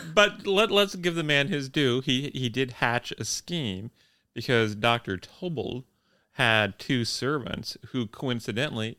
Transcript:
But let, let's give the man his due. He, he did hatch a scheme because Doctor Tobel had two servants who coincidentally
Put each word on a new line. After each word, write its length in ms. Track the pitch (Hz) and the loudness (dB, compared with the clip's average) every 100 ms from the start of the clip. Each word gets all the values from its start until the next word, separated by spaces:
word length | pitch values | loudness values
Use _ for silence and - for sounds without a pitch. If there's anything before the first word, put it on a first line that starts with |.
| 165 | 0
But 320 | 160 208 - 202 | 6 6 4 0
let, 240 | 196 226 | 2 4
let's 240 | 202 196 | 4 2
give 200 | 185 175 | 0 -2
the 80 | 165 | -2
man 260 | 151 143 139 | 2 2 2
his 200 | 143 135 | -2 -2
due. 320 | 151 135 123 | 2 2 2
He, 300 | 135 127 147 | 0 0 -2
he 160 | 131 127 | -4 -2
did 240 | 117 131 | -2 -4
hatch 400 | - 123 120 - - | 0 0 0 -4 -8
a 60 | - | -6
scheme 640 | - - 170 120 92 113 _ _ _ _ | -6 -6 -4 -4 -4 -8 _ _ _ _
because 420 | 120 117 120 110 | -10 2 2 2
Doctor 440 | 104 117 117 - 92 | 2 2 2 0 -6
Tobel 680 | - - 180 139 - 127 - _ _ _ _ | -6 -10 -6 -4 -4 -6 -10 _ _ _ _
had 460 | - 120 110 101 - | 0 4 4 2 -2
two 260 | - 127 | -2 0
servants 720 | 113 - 127 151 - - 113 - - | 0 -2 -2 -4 -4 -8 -8 -12 -8
who 180 | 131 110 | -6 -6
coincidentally 920 | - 135 120 - 107 151 117 110 | -4 -4 -4 -4 -4 -4 -4 -6